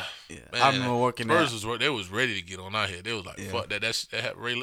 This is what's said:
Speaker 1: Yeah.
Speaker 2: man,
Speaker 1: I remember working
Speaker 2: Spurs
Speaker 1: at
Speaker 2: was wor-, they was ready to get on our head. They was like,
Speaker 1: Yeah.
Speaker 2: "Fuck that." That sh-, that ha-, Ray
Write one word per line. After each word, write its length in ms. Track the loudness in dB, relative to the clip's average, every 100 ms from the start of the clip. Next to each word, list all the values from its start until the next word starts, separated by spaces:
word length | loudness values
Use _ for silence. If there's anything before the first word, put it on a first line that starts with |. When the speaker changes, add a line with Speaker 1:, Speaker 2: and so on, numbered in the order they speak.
| -8 -12 -14
Speaker 1:
Yeah. 80 | -16 -6
Speaker 2:
man, 100 | 4
Speaker 1:
I 100 | 6
remember 260 | 6 2 4
working 300 | 4 2 2
Speaker 2:
Spurs 220 | 4 4
Speaker 1:
at 40 |
Speaker 2:
was 120 | 0 -2
wor-, 120 | 2
they 120 | 2
was 200 | 0 -2
ready 240 | 0 0 0
to 60 |
get 180 | -6 -10
on 140 | -4
our 140 | 0 0
head. 160 | -2
They 100 | -4
was 100 | -6 -6
like, 120 | -10
Speaker 1:
Yeah. 140 | -6
Speaker 2:
"Fuck 180 | -4 -2
that." 120 | -2
That 120 | 0
sh-, 120 | -2 -4
that 180 | -4
ha-, 80 | -4 -4
Ray 240 | -4 -4